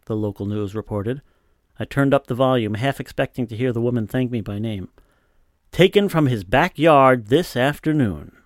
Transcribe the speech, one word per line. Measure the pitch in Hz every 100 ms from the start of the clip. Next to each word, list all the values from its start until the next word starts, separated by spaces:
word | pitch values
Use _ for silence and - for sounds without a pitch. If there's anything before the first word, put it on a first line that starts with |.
| -
the | 107
local | 104 98 101
news | 104 101
reported. | 107 - 104 104 143 _ _ _ _ _ -
I | 107
turned | 139 139 139
up | -
the |
volume, | 120 131 127 107
half | 104 135 -
expecting | - - 131 - 113
to | 107
hear | 127
the | 117
woman | 120 120 104
thank | 127 123
me | 120
by | 98 101
name. | 113 101 - _ _ _ _ _ _ _ _
"Taken | - 185 202 202
from | 165 139
his | 113
backyard | 92 127 180 - 160 143 131 127 104
this | 147 - 120
afternoon." | 135 143 156 151 110 76 - _